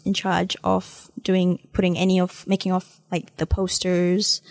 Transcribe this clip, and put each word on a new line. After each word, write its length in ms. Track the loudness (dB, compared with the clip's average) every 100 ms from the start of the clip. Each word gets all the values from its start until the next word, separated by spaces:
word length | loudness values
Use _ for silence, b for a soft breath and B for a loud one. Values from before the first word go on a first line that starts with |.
in 100 | -2
charge 420 | -2 0 -2 -2 -4
of 480 | 0 0 -2 -14 -16 -8
doing, 380 | 0 2 2 0 -4
putting 260 | 0 0 2
any 220 | 2 2
of, 260 | 2 -4 -2
making 240 | -2 0
of, 300 | -4 -4 -20 -8
like, 260 | -8 -6 -6
the 80 | -2
posters, 920 | -2 0 0 0 2 2 2 0 -2 B